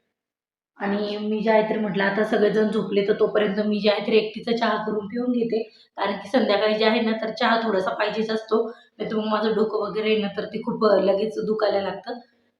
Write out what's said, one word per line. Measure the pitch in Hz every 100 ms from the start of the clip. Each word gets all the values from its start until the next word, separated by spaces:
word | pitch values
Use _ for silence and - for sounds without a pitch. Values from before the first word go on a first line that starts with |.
| _ _ _ _ _ _ _ _
आणि | 202 202 208 208
मी | 214 214
जे | 214
आहे | 220 214
तर | 220
म्हटलं | 214 180
आता | 196 196 214
सगळेजण | 220 208 202 214
झोपले | 220 185 202 202
तर | 214
तोपर्यंत | 208 208 208 196 214
मी | 208
जे | 208
आहे | 202 220
तर |
एकटीचा | 220 214 - - 233
चहा | 226 208 214
करून | 208 202
पिऊन | 240 254
घेते, | 240 226 220 - - _ -
कारण | 202 196
की | -
संध्याकाळी | 262 208 202 214
जे | 214
आहे | 220 233
ना | 220 214
तर | 220
चहा | - 233 226
थोडासा | 226 190 185
पाहिजेच | - 208 214 220
असतो, | 220 - 220 233 - _ -
नाही | -
तर | 214
मग | 214
माझं | 214 220
डोकं | 196 214 214 202
वगैरे | 208 214
आहे | 214
ना | 202 -
तर | 180
ते | 220
खूप | - - 214 196
लगेच | 190 196 220 220 208
दुखायला | 214 208 196
लागतं. | 190 196 233 247 - _ _ _